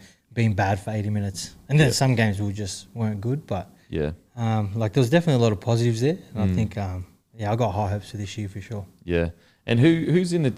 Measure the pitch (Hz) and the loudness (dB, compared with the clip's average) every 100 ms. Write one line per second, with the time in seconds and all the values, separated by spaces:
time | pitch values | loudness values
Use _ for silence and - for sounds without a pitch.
0 | - _ _ - 113 101 95 101 - 110 | -10 _ _ 0 2 2 2 0 -2 -4
1 | 104 104 101 95 - - - 143 143 - | -2 -2 -2 -6 -12 -14 0 4 4 4
2 | 131 120 110 98 101 98 98 - - 117 | 2 4 2 2 -2 -4 -6 -10 -12 -6
3 | 110 104 110 143 - 95 - - - 82 | -4 -4 -4 -4 -4 -8 -8 -16 -8 -4
4 | 73 80 _ 120 113 110 104 104 110 143 | -4 -6 _ -4 -2 0 -2 -2 -2 0
5 | 120 165 170 131 117 104 - 117 120 113 | 2 2 2 2 2 0 0 2 2 2
6 | 131 185 - 110 98 92 107 - 98 90 | 0 -2 -6 -2 0 2 0 -4 -6 -8
7 | 90 _ _ 113 104 113 117 95 101 104 | -10 _ _ -8 -2 0 0 0 -2 -2
8 | - 104 101 - 101 98 95 104 92 - | -6 -10 -10 -8 -8 -10 -12 -12 -12 -12
9 | - 85 85 - _ _ - 117 151 165 | -2 0 0 -4 _ _ 0 4 6 4
10 | 160 165 180 175 139 | 2 2 2 0 0